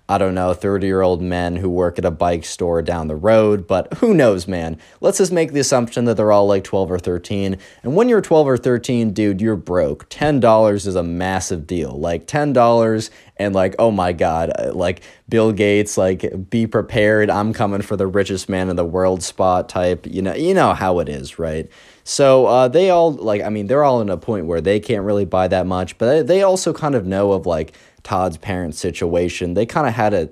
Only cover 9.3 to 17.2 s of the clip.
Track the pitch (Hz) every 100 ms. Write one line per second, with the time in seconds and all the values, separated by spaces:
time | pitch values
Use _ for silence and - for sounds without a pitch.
9.3 | 92 110 95 80 90 73 73 - - 147
10.3 | 139 117 110 110 101 98 90 85 85 92
11.3 | 92 - 87 73 87 67 69 76 85 -
12.3 | 151 147 127 117 117 113 110 110 - _
13.3 | - 101 95 92 - 113 101 90 85 87
14.3 | 82 85 - - 90 87 90 - - -
15.3 | 113 110 101 101 104 104 - 95 95 -
16.3 | 95 92 117 110 110 - 110 104 107